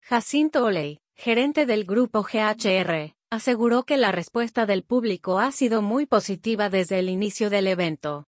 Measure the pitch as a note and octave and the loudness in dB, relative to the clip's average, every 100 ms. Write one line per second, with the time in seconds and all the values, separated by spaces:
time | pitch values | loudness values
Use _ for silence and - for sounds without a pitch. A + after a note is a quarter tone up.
0 | - A#3+ - C#4+ D4+ D4 A#3 F3+ D3 D3+ | 0 -2 0 0 2 2 2 0 -4 -10
1 | _ _ A#3+ A3+ C#4 D4 C4+ G#3+ F#3 G#3 | _ _ 0 2 2 2 2 0 0 0
2 | B3 G#3+ G3+ A3 G#3+ A3 A3 F#3 F3 D#3+ | 2 0 -2 0 0 0 0 2 0 -2
3 | D#3 _ _ A3+ C4 A#3 A#3 A#3+ B3 C#4 | -6 _ _ -4 -2 2 2 2 2 2
4 | A3 F3+ E3 A#3 A#3 - G#3+ F#3+ - B3 | 2 0 -4 -4 -2 -2 0 0 0 -2
5 | A3+ F3+ - F#3 B3 C4+ B3+ A3 G#3 B3 | 0 -4 -2 0 0 0 0 2 0 -2
6 | D4 G#3+ - F#3+ A3+ G#3+ G#3 F#3+ F3 F#3+ | 2 0 0 -6 -4 -2 0 0 0 -2
7 | F#3 F#3 G#3 - G#3+ G3+ F#3+ F3+ E3+ D#3 | 0 -2 -4 -2 0 0 0 0 -2 -4
8 | D3+ D3 | -8 -8